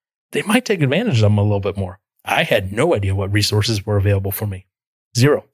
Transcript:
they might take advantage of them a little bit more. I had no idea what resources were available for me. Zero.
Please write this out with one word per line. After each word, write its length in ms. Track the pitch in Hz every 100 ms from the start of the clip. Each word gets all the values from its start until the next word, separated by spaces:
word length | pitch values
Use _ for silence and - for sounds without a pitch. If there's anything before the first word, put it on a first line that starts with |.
| _ _ _
they 100 | 139
might 200 | 190 240
take 180 | - 196
advantage 340 | 139 151 240 120
of 60 |
them 140 | 104 104
a 60 |
little 160 | 104 101
bit 160 | 98 95
more. 240 | 92 - _ _
I 200 | - 117
had 280 | 160 113 95
no 240 | 104 165 127
idea 200 | 98 95
what 180 | 95
resources 520 | 104 98 104 104 107 104
were 120 | 104
available 340 | 101 98 98
for 160 | - 107
me. 200 | 95 - _ _ _ _ 117
Zero. 280 | 139 151 -